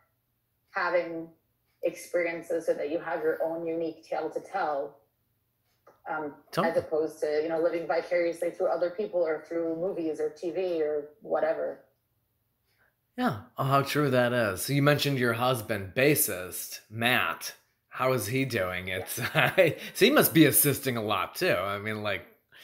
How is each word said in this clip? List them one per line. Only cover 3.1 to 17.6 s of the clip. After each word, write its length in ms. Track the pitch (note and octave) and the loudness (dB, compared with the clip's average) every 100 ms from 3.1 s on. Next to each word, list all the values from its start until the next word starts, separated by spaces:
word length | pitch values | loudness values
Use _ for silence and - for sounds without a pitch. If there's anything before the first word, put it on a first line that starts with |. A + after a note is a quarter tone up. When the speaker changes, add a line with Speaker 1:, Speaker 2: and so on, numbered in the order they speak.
| E3 | -2
Speaker 1:
your 160 | D#3 - | -2 0
own 240 | D#3+ E3 E3+ | -2 -4 -4
unique 380 | E3 E3 D#3 | -4 -4 -8
tale 240 | - D#3 D#3 | -8 -6 -4
to 100 | - | -6
tell, 560 | - G3 D#3+ C#3+ D3 - _ _ _ _ _ _ _ _ _ _ - | -6 -4 -2 -2 -6 -12 _ _ _ _ _ _ _ _ _ _ -8
um, 240 | D#3 D3+ C#3 _ | -6 -6 -10 _
Speaker 2:
Totally. 220 | - G#3 | -2 0
Speaker 1:
as 40 | F3 | 0
opposed 440 | E3+ D#3 D#3 - | -2 -2 -2 -4
to, 200 | D#3 D3+ | -2 0
you 60 | D#3 | 0
know, 120 | E3 | 0
living 260 | E3 E3 D#3 | 0 0 -2
vicariously 640 | D#3+ E3+ F3 E3+ E3 F3 | -2 0 0 0 -2 -4
through 160 | E3 F3 | -2 0
other 240 | - - | 0 0
people 300 | - G#3 F3 | -2 -4 0
or 240 | E3 D#3 - | 0 -2 -4
through 280 | E3+ E3 E3 | -4 -2 -2
movies 440 | F#3 F3 D#3+ D3+ | -4 -2 -4 -2
or 100 | D3+ | -4
T 200 | D3 F3 | -4 -6
V 320 | E3 F#3 E3 | -2 -2 0
or 220 | D3+ D3+ D3 - | 0 -2 -6 -12
whatever. 580 | D3 D3+ D#3 D#3 - - - _ _ _ _ _ _ _ _ _ _ _ _ - | -4 0 0 0 -4 -8 -16 _ _ _ _ _ _ _ _ _ _ _ _ -2
Speaker 2:
Yeah. 220 | B3 A2 - - | -2 -2 -6 -4
Oh, 80 | |
how 180 | C3+ C#3 | 2 2
true 280 | C#3 C#3+ D3 | 2 2 4
that 220 | B2+ A#2+ | 4 4
is. 300 | B2 A2 F#2 | 2 2 0
So 100 | - | 0
you 100 | C#3 | 2
mentioned 360 | C#3+ D3 C#3 C#3 | 4 4 2 2
your 160 | B2 | 2
husband, 580 | A#2 B2 B2+ G#2 G#2+ G2 | 2 2 0 -2 -6 -4
bassist, 840 | B2+ C#3 D3 - F2+ F#2 - - - - | 2 4 4 2 -2 -8 -10 -10 -14 -14
Matt. 640 | A2 A#2 B2 F2 E2 - - | -2 0 2 0 -2 -8 -14